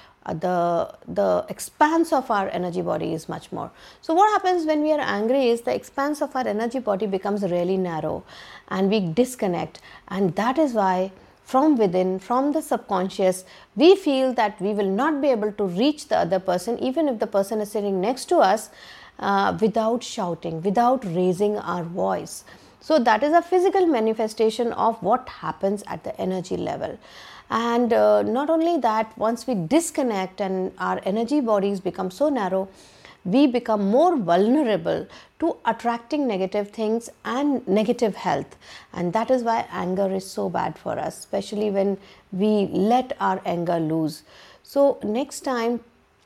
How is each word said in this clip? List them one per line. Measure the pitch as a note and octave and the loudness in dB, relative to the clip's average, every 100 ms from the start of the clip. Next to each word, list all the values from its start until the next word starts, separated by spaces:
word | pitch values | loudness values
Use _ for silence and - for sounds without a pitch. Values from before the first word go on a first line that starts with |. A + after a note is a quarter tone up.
| - _ - | -20 _ -10
uh, | |
the, | D#3+ F3+ F3+ E3+ E3+ - - - | -4 0 0 2 0 -2 -8 -6
the | F3+ G3 F3+ - | 0 2 2 -2
expanse | - - - D4+ E4 E4 | -10 -12 2 2 4 2
of | C#4+ B3+ | 0 0
our | G#3 G3 | 0 0
energy | - F3+ F3 | -2 -4 -4
body | E3+ E3+ E3 | -2 -2 -4
is | D#3+ - | -6 -6
much | E3 - | -10 -10
more. | - - - - - | -10 -10 -14 -20 -12
So | - | 0
what | D#4+ G#4+ | 4 4
happens | G#4 F#4 F4+ D#4 | 4 2 0 0
when | D4+ | 0
we | D4+ | 2
are | D4+ | 0
angry | A3+ G3+ A3 C#4 B3 | 0 0 0 2 2
is | A#3 | 0
the | A#3+ | -2
expanse | A3+ - - C#4+ D4 | -4 -4 -4 -4 -2
of | C#4 | -4
our | C4 A3 | -2 -2
energy | G#3 A#3 C4 | -2 -2 -2
body | A3+ G3 G#3+ | -2 -2 -2
becomes | F#3+ G3+ G3+ | -2 -2 -2
really | G3 F3 F3 F#3+ | 0 0 0 0
narrow | F3+ D#3+ D3+ - - - - - - | -2 -4 -4 -6 -10 -20 -20 -20 -8
and | F#3 G3 | 0 2
we | A3 | 2
disconnect. | F3 D#3+ B3 - G3+ E3+ E3+ - - - - | 2 0 0 -2 -2 -2 -6 -12 -20 -20 -8
And | F#3 G3 | 0 0
that | - A3+ C4+ | 2 0 2
is | D4+ | 2
why | A3+ F#3+ F3+ F#3+ - - _ | 2 2 2 -2 -6 -20 _
from | - C4 D#4 C4 | -2 2 4 4
within, | G3+ F3+ F#3 F#3 | 4 2 0 -2
from | - B3 C#4+ | -2 0 2
the | D#4 | -2
subconscious, | D4+ A3+ - F#3+ F#3+ - F#3 F#3 - - - D4 | -2 -4 -2 -2 -2 2 0 0 -6 -20 -10 4
we | D#4+ | 6
feel | G4 D#4 C4 C4 | 6 4 0 0
that | B3 G#3+ - | 0 -2 -2
we | F#3+ | -4
will | G#3 G3 | -2 0
not | G3 D4 D4 | 0 0 2
be | C#4+ | 2
able | A3+ G#3+ | 0 -2
to | G3+ G3 | -2 -4
reach | F3 C#4 D4+ - | 0 0 0 -2
the | E3 | 0
other | E3+ F#3 | 2 0
person, | F#3 F3+ A#3 A#3 | 0 -2 -2 -4
even | C4 C4 D4+ | -2 0 0
if | A3 | 0
the | G#3 | -2
person | G3+ G3 A3 | 0 0 -4
is | G#3 | -4
sitting | G#3+ G3+ F#3+ | -4 -2 0
next | G3 C4 - | -2 -4 2
to | F4 | 4
us, | G3 G#3+ - - - - - - | 6 4 -4 -18 -20 -20 -20 -6
uh, | G3 G3 G3+ E3+ | 0 2 2 2
without | G#3+ A3+ A3 A#3+ | 0 2 0 -2
shouting, | - - F3+ E3 E3+ D#3+ | -4 -6 -6 -6 -6 -4
without | F#3 G3+ A#3+ C4 | -2 2 2 2
raising | G3+ E3 F#3 F3+ G#3 G#3 | 0 0 0 2 0 -2
our | - F3+ | -4 -6
voice. | E3+ F#3 F#3+ F3+ D#3+ - - - - _ | -6 -4 -2 -2 -6 -14 -18 -20 -20 _
So | - D4+ | 0 2
that | A#3+ G#3+ | 4 2
is | D4 | 4
a | E4+ | 2
physical | E4 F#4 F#4 G4 | 4 2 4 4
manifestation | F4 B3+ A3 A3 A3 - A3 A3 A#3+ | 4 2 0 0 -4 0 0 0 -2
of | - A3 A3+ | 0 0 0
what | F3+ B3 - | 0 0 0
happens | - D#3+ - G3 G#3 - | -10 -8 -4 -2 -2 -6
at | D#3+ | -10
the | - - | -8 -6
energy | F#3+ F#3 F#3 F3+ | -4 -4 -4 -4
level. | - - - - - - - - - | -4 -4 -6 -10 -18 -20 -20 -20 -6
And, | A3 A#3 A#3+ A#3+ | -4 0 0 2
uh, | A3 G#3 G#3 | 4 6 4
not | G#3 A#3 D4 | 2 0 2
only | D#4+ E4 E4+ | 2 2 2
that, | A#3+ G#3+ A3 - | 2 0 -2 -4
once | G#3+ A#3 | -2 -2
we | - A3 | -4 -4
disconnect | D#3 D4+ E4 - C4 G3+ F#3 - | 2 2 2 -2 -2 -2 -4 -4
and | F#3+ F#3+ F#3 - | -4 -2 -4 -4
our | F#3 F#3 | -4 -2
energy | - G3+ A3+ D4 | -2 -2 0 0
bodies | A#3 G#3 G3 G3+ | 2 2 0 -2
become | F#3 F3+ F#3 | -4 -6 -6
so | - D4+ | -2 0
narrow, | C4 F#3+ F#3+ F#3+ - - - - - | 0 0 -2 -4 -10 -20 -20 -20 -10
we | F#3 A#3 C#4+ | 0 4 4
become | A#3+ A#3 G#3+ G3 | 4 0 0 2
more | A#3+ F4 D#4+ | 4 4 2
vulnerable | E3+ F3 G#3+ C#4+ B3+ F#3+ E3+ E3 - - - - | 2 4 4 4 2 0 0 -4 -6 -14 -20 -4
to | E4 - - | -4 -2 -2
attracting | A3 A#3 A#3 - D4+ C4+ | -2 -2 -4 -4 -2 0
negative | F#3+ F#3+ G#3 G3+ | 0 -2 -2 -4
things | - G#3+ A3+ - - | -4 -2 -2 -4 -12
and | A3 A#3+ D4 C4+ - | -6 -2 0 0 2
negative | G3+ A3 A#3+ A3+ | 2 2 2 0
health. | F#3 F3+ D3 - - - - - | 0 -2 -2 -4 -14 -20 -20 -12
And | - F3 | -6 -2
that | A3 A#3 | -2 2
is | C4 | 2
why | A3+ A3+ - | 2 -2 -2
anger | F3+ F3+ F#3+ G3 | -6 -4 -2 -2
is | F#3+ F#3+ | -2 -6
so | - G3 | -6 -4
bad | F3 - - | -2 -4 -6
for | - - | -6 -6
us, | D#3 - | -6 -10
especially | - G3+ G3+ G#3 G#3+ | -8 -6 -6 -4 -2
when | G3 G3 G3 - - _ | 0 0 -2 -8 -20 _
we | F3+ G#3+ G#3+ G3 | -2 2 2 2
let | - G3+ B3 B3+ - | 0 2 2 0 -4
our | G3 F#3+ | -2 -2
anger | F#3+ F3 E3+ E3+ | -2 -2 0 0
loose. | D#3 D#3+ D#3 - - - - - | 0 0 -2 -4 -16 -20 -20 -20
So | - C#4 C#4 - | -4 2 2 2
next | G#3 A3 C#4+ - | -4 -4 -4 -6
time, | C#4+ A#3+ A3+ A#3+ - _ _ _ | -4 -2 -2 -4 -8 _ _ _